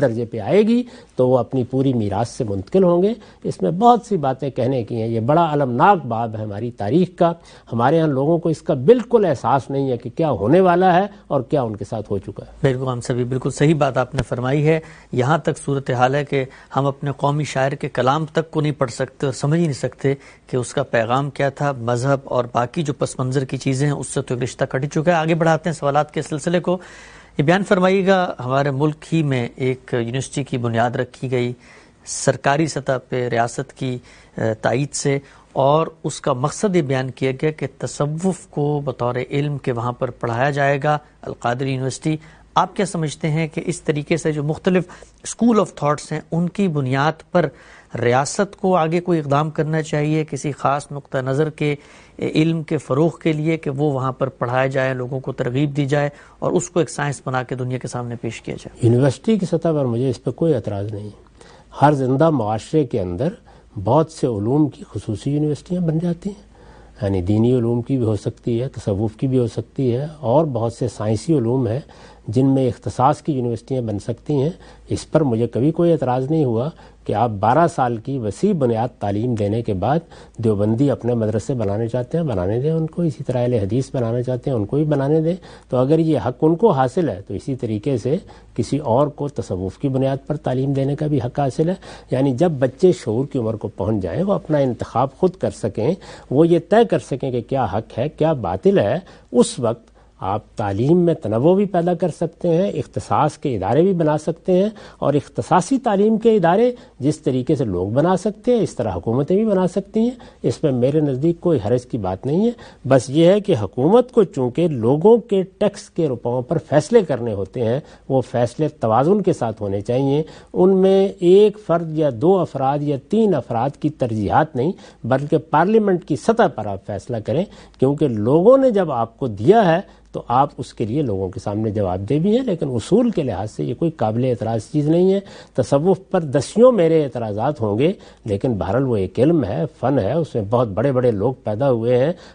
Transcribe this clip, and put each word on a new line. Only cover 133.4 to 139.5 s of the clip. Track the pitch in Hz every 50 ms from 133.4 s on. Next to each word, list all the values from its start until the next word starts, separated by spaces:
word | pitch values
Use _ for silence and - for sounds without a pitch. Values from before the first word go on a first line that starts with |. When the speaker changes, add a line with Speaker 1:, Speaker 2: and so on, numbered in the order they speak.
| 101 117
Speaker 1:
سے | - - 151
یہ | 139 123
کوئی | - 170 165
قابل | 165 - 117 110 110 117 127
اعتراض | 131 123 113 107 110 113 113 110 - -
چیز | 151 143 147
نہیں | 160 175 180 190 190
ہے۔ | 196 196 - - - - - _
تصوف | - 127 - - 143 151 185 190 185 - _
پر | - 185
دسیوں | 165 143 120 143 120 - - 208 233 254 247
میرے | 208 165 165 165 160 151
اعتراضات | 135 - 127 113 110 101 104 113 139 151 -
ہوں | 117 107 101 107
گے، | 139 170 202 - - - - _ _
لیکن | 113 98 98 - 135 120
بہرحال | 95 - 95 101 123 139
وہ | 131 120
ایک | 104 95 90 - -
علم | 117 151 170 165 120
ہے، | 87